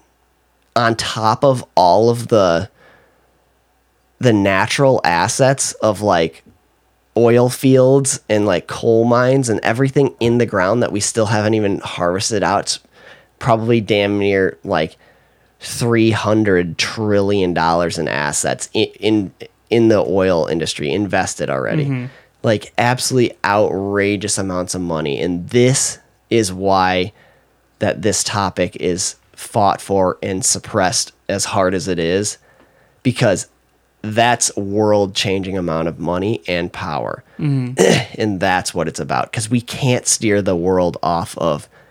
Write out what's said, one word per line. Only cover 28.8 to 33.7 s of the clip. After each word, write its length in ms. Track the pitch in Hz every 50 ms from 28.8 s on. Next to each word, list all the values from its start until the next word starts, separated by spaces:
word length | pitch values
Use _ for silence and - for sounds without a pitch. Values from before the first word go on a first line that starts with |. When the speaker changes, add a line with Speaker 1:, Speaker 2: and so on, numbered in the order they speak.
| - 90 87 90 - - - _ _ _ _
Speaker 1:
fought 440 | - - - - 117 101 98 - -
for 380 | - - 98 98 95 90 - -
and 220 | - 98 98 95 -
suppressed 680 | - - - - - - 107 92 90 - - - - - _ _ -
as 160 | 95 98 -
hard 300 | - - 104 95 92 98
as 120 | 92 82
it 120 | 98 90 82
is, 400 | 82 82 90 98 104 104 - - _ _ _ _ _ _ _ _ _ _ _ _
because 440 | - 127 117 - 127 110 95 92 - _ _ _ _ _